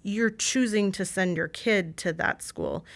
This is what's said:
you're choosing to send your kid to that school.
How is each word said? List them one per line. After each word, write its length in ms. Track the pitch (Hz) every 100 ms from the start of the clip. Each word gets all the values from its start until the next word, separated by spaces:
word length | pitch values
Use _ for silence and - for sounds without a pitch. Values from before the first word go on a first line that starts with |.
you're 280 | 202 208 226
choosing 640 | 220 - 262 240 208 202
to 120 | 190
send 320 | 185 - 185 165
your 120 | 160
kid 480 | - 233 208 165 -
to 140 | 180
that 300 | 165 - -
school. 420 | - - 76 160 -